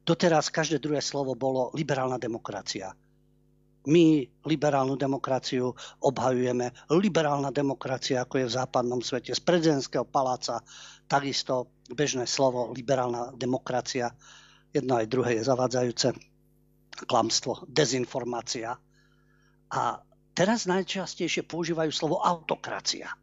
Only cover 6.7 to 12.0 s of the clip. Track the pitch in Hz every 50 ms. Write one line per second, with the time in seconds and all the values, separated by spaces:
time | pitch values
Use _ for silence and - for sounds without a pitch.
6.7 | - - - _ 147 170 202 214 156 165 160 147 147 143 139 139 123 143 143 139
7.7 | 135 - - 123 131 120 - - 143 127 123 - - 135 131 120 110 127 127 -
8.7 | - 131 123 123 123 123 117 - - 123 - - 127 - - - 175 180 160 165
9.7 | 151 139 123 - - 139 120 - _ 147 135 131 127 123 - - 120 113 - -
10.7 | - - - - - - _ _ - 139 139 139 123 - - - 135 127 123 _
11.7 | _ _ _ - 123 120